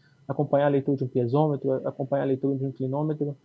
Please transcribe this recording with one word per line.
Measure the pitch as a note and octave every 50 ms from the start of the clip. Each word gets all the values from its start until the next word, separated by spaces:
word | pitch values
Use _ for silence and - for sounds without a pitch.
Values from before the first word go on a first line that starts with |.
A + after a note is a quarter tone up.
| _ _ _ _ _ -
acompanhar | C3+ - D3 C3 - C#3 C#3+ D3
a |
leitura | C#3+ C#3 C3+ - C#3+
de | C3+ C#3
um | B2+
piezômetro, | - C3 B2 A#2 B2+ D3 D#3 D#3 C#3+ C3+ - C3+ C3+ C3+ - C#3+
acompanhar | - - C#3 C3 C#3+ C#3 C#3
a | C#3
leitura | C3+ C3 C3+ C#3 C#3
de | C3 C3+
um | C#3
inclinômetro, | C3+ - C3 C3 C3+ C#3+ D3+ D#3 D#3 D3+ D3+ D3 C#3 -